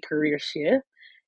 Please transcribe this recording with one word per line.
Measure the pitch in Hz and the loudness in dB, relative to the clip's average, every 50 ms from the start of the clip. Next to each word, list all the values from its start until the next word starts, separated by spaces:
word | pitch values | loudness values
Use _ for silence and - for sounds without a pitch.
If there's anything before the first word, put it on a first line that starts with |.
| - - | -2 -2
career | 160 151 151 147 147 143 | -2 0 2 2 0 0
shift, | - - - 156 147 165 247 269 - _ _ _ - - _ _ _ | -4 -6 -6 -2 2 2 2 2 2 _ _ _ -20 -20 _ _ _